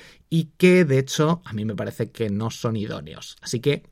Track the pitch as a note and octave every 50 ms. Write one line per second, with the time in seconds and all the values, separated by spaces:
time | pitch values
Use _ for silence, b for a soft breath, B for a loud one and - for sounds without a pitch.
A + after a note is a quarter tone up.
0 | B B B B B B E3+ E3 E3 - _ - F#3 F3+ F3+ F#3 F3 C3+ C3+ C3
1 | C3 C3 - - D3+ D#3+ E3+ E3+ - - G#2+ G#2 G#2+ A2 G#2 F2 G#2+ G#2+ - -
2 | A2+ - - - A2+ G#2 G2+ G#2 A2+ A#2 - - - A#2 A2 G#2+ G#2 A#2+ D#3 -
3 | D2 D2+ - - - - - _ - - - A#2 A#2 C#3+ C#3+ - - -